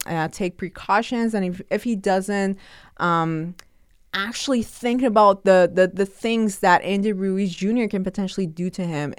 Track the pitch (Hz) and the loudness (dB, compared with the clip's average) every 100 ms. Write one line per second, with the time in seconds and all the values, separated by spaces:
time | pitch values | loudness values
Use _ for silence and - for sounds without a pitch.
0 | - 165 160 - 185 175 180 - - 202 | -6 -4 -4 -4 -8 -6 -10 -10 -2 0
1 | 233 240 233 214 185 180 - 208 240 214 | 0 -2 -2 -2 -4 -6 -4 -4 -2 -2
2 | 196 190 190 202 196 196 - - - - | 0 0 0 -2 -2 -4 -10 -20 -20 -4
3 | 175 170 165 160 170 175 - _ _ _ | 0 0 0 -2 -6 -10 -20 _ _ _
4 | _ 190 202 240 - 247 214 - 240 247 | _ -8 -8 -6 -2 -2 -2 -6 -2 0
5 | 262 214 208 196 196 185 175 180 185 185 | 2 6 6 6 6 6 6 4 2 2
6 | 196 - 226 226 220 196 196 175 - 196 | -4 -4 -2 0 0 0 4 4 2 -2
7 | 208 190 190 190 202 170 190 240 214 202 | -2 -2 -2 -2 -2 -4 -2 0 -2 -2
8 | 190 185 190 - 180 156 180 - 175 151 | -4 -4 -4 -4 -6 -4 -6 -6 -6 -4
9 | 147 | -6